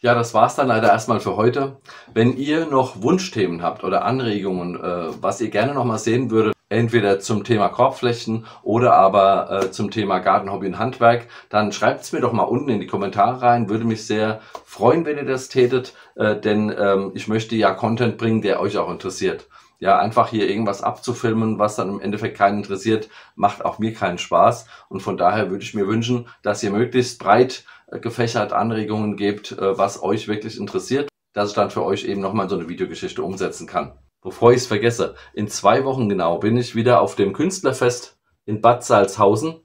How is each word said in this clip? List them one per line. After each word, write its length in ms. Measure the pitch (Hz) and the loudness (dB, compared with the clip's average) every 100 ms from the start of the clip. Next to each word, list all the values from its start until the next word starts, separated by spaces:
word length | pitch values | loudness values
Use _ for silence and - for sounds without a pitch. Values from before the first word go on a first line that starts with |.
Ja, 140 | 120 | 2
das 200 | 120 117 | 2 2
war's 200 | 110 117 | 2 2
dann 140 | - 131 | 2 0
leider 200 | 110 110 | 2 4
erstmal 300 | 104 - 110 | 2 2 -2
für 180 | 104 92 | -2 2
heute. 420 | 113 123 139 - - - - | 2 2 -4 -8 -20 -20 -6
Wenn 240 | - 117 127 | 2 2 2
ihr 300 | 147 156 160 | -2 -2 2
noch 360 | 135 120 - | 0 0 -2
Wunschthemen 600 | 117 185 - 113 90 82 | 0 0 0 -2 -2 -2
habt 220 | 87 - | -4 -4
oder 200 | 90 95 | -2 -2
Anregungen, 720 | 98 131 117 101 95 90 87 87 | 0 -2 -2 -2 -4 -4 -6 -6
äh, 460 | 90 87 82 - | -6 -4 -6 -4
was 180 | 95 95 | -4 -2
ihr 80 | 113 | -4
gerne 240 | 104 120 | 0 0
noch 120 | 143 | 0
mal 140 | 120 110 | -2 -2
sehen 320 | 113 117 127 | 0 0 2
würdet, 220 | 110 110 104 _ | 2 2 -2 _
entweder 520 | 110 117 117 101 98 | -2 2 2 2 0
zum 220 | - 107 | 0 -4
Thema 260 | 104 110 92 | 0 2 2
Korbflechten 760 | - 131 - 123 117 - 110 - - | 2 0 2 -2 -2 -4 -6 -8 -12
oder 320 | - 113 120 | -2 2 6
aber, 560 | - 95 101 98 95 - | 6 6 6 4 4 0
äh, 200 | 98 95 | -2 -4
zum 200 | - 101 | -4 -4
Thema 280 | 110 98 92 | -2 -2 0
Gartenhobby 480 | 95 98 98 98 95 | 2 2 0 -6 -6
und 120 | 90 | -4
Handwerk, 500 | 117 123 117 120 - - - | -6 2 4 4 -2 -20 -4
dann 240 | 104 104 | -2 -2
schreibt's 400 | 95 113 135 - | 0 0 0 -6
mir 80 | 170 | -2
doch 120 | 120 | 0
mal 100 | 110 | 0
unten 260 | 92 123 143 | 0 0 0
in 120 | 107 | -4
die 60 | 110 | -2
Kommentare 540 | 101 98 104 104 127 | -4 -4 0 0 2
rein. 300 | 123 120 104 | 2 2 2
Würde 140 | 110 | -2
mich 220 | 117 110 - | -2 -4 -2
sehr 340 | 107 110 107 - - _ | 0 0 -4 -10 -20 _
freuen, 400 | - 110 160 156 | 2 4 4 0
wenn 100 | 147 | -4
ihr 80 | |
das 240 | 131 131 - | -4 -4 -2
tätet, 460 | 131 120 127 127 - - - | 2 2 2 -4 -18 -20 -2
äh, 200 | 107 104 | 0 0
denn, 380 | 107 104 107 - | 0 0 0 0
ähm, 360 | 101 98 98 | 2 2 0
ich 140 | 95 107 | -8 -2
möchte 280 | 110 113 113 | -2 -2 0
ja 160 | 98 | 0
Content 460 | - 110 113 117 107 | 2 -2 2 0 0
bringen, 240 | 117 110 | 0 2
der 180 | 98 73 | 2 0
euch 160 | 95 98 | -2 -2
auch 140 | 85 | -4
interessiert. 580 | 85 95 - 92 80 - - _ _ | -6 -8 -4 -4 -4 -12 -20 _ _
Ja, 160 | 90 98 | 2 2
einfach 300 | 101 117 113 | 2 2 0
hier 200 | 113 95 | 0 0
irgendwas 340 | 101 107 98 | 0 -2 -2
abzufilmen, 760 | - 120 - 120 117 110 110 101 | -4 -4 -6 -2 -2 0 -2 0
was 160 | 104 | -2
dann 140 | - 98 | -2 -6
im 120 | 101 | -6
Endeffekt 380 | 104 104 110 - | -6 -4 -6 2
keinen 200 | 101 104 | 2 2
interessiert, 500 | 98 95 113 110 - - - | -6 -4 0 0 -2 -18 -20
macht 300 | - 101 - | -2 -2 0
auch 160 | - - | -6 -4
mir 120 | 110 | -6
keinen 260 | 110 95 87 | -2 -4 -4
Spaß. 480 | - 87 101 113 - - _ | -2 4 4 2 -10 -20 _
Und 120 | 95 | -8
von 160 | 104 92 | -6 0
daher 340 | 87 107 98 | 2 2 -2
würde 140 | 98 | -4
ich 100 | - | -6
mir 140 | 107 98 | -4 0
wünschen, 400 | 113 117 123 120 - | 0 0 -2 -4 -8
dass 200 | 104 101 | -6 -2
ihr 80 | 104 | -2
möglichst 480 | 101 117 127 120 - | 0 0 0 -2 -4
breit, 460 | 95 110 127 - - - _ | 2 4 4 0 -16 -20 _
äh, 100 | - | -8
gefächert 540 | 113 120 117 120 104 | -8 -2 -2 0 -2
Anregungen 640 | - 107 110 104 107 104 98 | -2 -2 -2 -4 -2 -4 -2
gebt, 340 | 101 101 - | -2 -2 -8
äh, 260 | 95 98 95 | -4 -2 0
was 240 | 98 - | -2 -2
euch 280 | 95 110 101 | -2 -2 -2
wirklich 280 | 104 110 - | -6 -6 -10
interessiert, 520 | 101 - - 131 147 _ _ | -6 -6 -2 -4 -4 _ _
dass 160 | 104 104 | -4 -4
ich 80 | 110 | -2
dann 140 | 101 | -2
für 120 | - | -2
euch 220 | 92 98 | -2 -2
eben 160 | - 98 | -4 -6
nochmal 280 | 98 104 92 | -4 -4 -4
so 60 | |
eine 140 | 95 82 | -6 -6
Videogeschichte 560 | 87 85 82 90 - | -6 -8 -6 -10 -8
umsetzen 420 | 87 92 90 - 85 | -8 -6 -6 -8 -8
kann. 320 | 90 73 - _ _ | -6 -6 -14 _ _
Bevor 300 | 95 - 117 | -16 4 6
ich's 140 | 123 - | 6 2
vergesse, 500 | 104 113 117 85 - - | 0 0 0 -4 -6 -14
in 160 | - 104 | -8 -6
zwei 360 | - - 123 | 0 2 2
Wochen 240 | 135 131 107 | 2 0 0
genau 300 | 98 85 87 | 0 0 0
bin 180 | 104 120 | 0 0
ich 200 | 123 110 | 0 0
wieder 240 | 117 120 | 4 4
auf 160 | - - | 4 0
dem 160 | 98 | -2
Künstlerfest 840 | 95 165 - 143 - 123 - - _ _ _ | 0 -4 0 -2 0 0 0 -10 _ _ _
in 160 | - 107 | -8 2
Bad 240 | 117 120 | 4 4
Salzhausen. 800 | - 113 98 - 101 107 160 165 | 4 4 4 4 4 4 0 -8